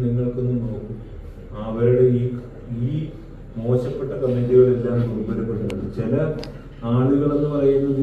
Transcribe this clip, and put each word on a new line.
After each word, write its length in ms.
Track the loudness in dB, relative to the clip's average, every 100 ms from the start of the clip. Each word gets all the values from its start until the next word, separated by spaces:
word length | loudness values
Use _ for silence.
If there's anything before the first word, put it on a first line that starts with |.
| 0
നിങ്ങൾക്കൊന്ന് 500 | 0 0 0 0 0
നോക്കൂ, 320 | -2 -6 -8 -12 -12 -14 -14 -16 -14 -10 -6
അവരുടെ 400 | 2 4 6 6 4
ഈ, 20 | 0 -4 -10 -14 -10 -4 -2
ഈ 60 | -2 -6 -10 -16 -16 -14 -6
മോശപ്പെട്ട 520 | 0 0 0 -4 -6 -2
കമന്റുകളെല്ലാം 720 | 0 0 6 8 8 4 0 0 0
ദുർബലപ്പെട്ടിട്ടുണ്ട്. 800 | -2 -4 -4 -2 -4 -4 -4 -6 -4
ചില 180 | -2 0 0 -4 -10 -14 -16 -10 0
ആളുകളെന്ന് 560 | 2 4 4 2 2 0 2
പറയുന്നത് 440 | 4 4 2 0